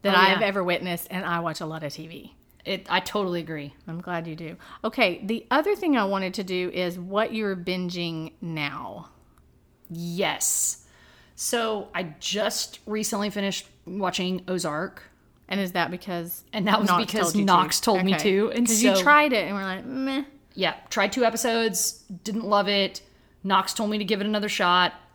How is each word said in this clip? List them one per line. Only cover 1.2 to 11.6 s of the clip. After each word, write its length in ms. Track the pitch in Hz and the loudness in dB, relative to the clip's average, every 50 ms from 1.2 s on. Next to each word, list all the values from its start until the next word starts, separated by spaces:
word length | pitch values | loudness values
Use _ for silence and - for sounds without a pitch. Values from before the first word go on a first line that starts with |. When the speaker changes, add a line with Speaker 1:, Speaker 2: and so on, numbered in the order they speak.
| - | -4
Speaker 1:
I 160 | 165 170 170 | -2 -2 -2
watch 220 | 170 165 156 - | -2 -4 -4 -6
a 40 | 175 | -8
lot 180 | 156 160 160 160 | -8 -8 -8 -8
of 80 | 147 - | -10 -10
T 140 | - 160 | -10 -14
V. 280 | 160 170 151 - - _ _ _ _ _ _ _ | -14 -16 -16 -16 -18 _ _ _ _ _ _ _
Speaker 2:
It, 200 | - 190 - - - | -6 -6 -6 -4 0
I 100 | 170 185 | -2 0
totally 400 | 190 - - 208 202 185 175 170 | 0 0 -2 0 0 0 -2 -4
agree. 340 | 160 156 160 151 143 143 - - _ | -4 -6 -8 -8 -8 -12 -14 -16 _
Speaker 1:
I'm 140 | - 160 170 | -12 -10 -10
glad 260 | 180 185 175 165 165 | -6 -6 -6 -6 -6
you 80 | 165 156 | -8 -10
do. 220 | 160 170 156 170 - - - - - - | -10 -10 -12 -14 -14 -18 -20 -16 -6 -6
Okay, 380 | 220 - - 233 185 175 - - | -4 2 2 2 2 2 -2 -4
the 240 | 196 226 226 - _ | -4 -4 -4 -2 _
other 280 | 240 294 320 392 415 | 0 2 2 2 0
thing 180 | 392 381 330 285 | 0 2 2 4
I 80 | 233 202 | 4 4
wanted 300 | 190 196 196 190 185 185 | 2 0 0 -2 -2 -4
to 80 | - 196 | -6 -6
do 260 | 180 185 180 180 175 - | -4 -2 -2 -2 -2 -2
is 260 | 180 180 175 175 185 | -2 -2 -2 -4 -6
what 340 | 175 185 196 208 220 - 226 | -10 -4 -2 0 0 0 -2
you're 220 | 220 214 202 190 | -2 -2 -2 -4
binging 760 | 180 170 185 180 185 180 175 180 180 175 165 165 160 160 156 - _ | -4 -4 -4 -4 -2 -4 -4 -4 -4 -4 -4 -4 -6 -8 -8 -10 _
now. 680 | - 165 160 156 147 143 135 120 123 - 101 - 160 - _ _ _ _ _ _ _ _ _ _ _ _ _ _ _ - | -8 -6 -4 -4 -4 -4 -6 -8 -10 -10 -12 -14 -16 -18 _ _ _ _ _ _ _ _ _ _ _ _ _ _ _ -14
Speaker 2:
Yes. 960 | 170 170 170 175 170 175 190 156 143 - - - - - - - - - - _ _ _ - - - _ _ _ _ | -10 -8 -8 -6 -4 -2 -2 -2 -2 -2 -2 -2 0 0 -2 -2 -4 -8 -14 _ _ _ -20 -20 -20 _ _ _ _
So 540 | - - - - 233 | -8 -4 -2 -2 0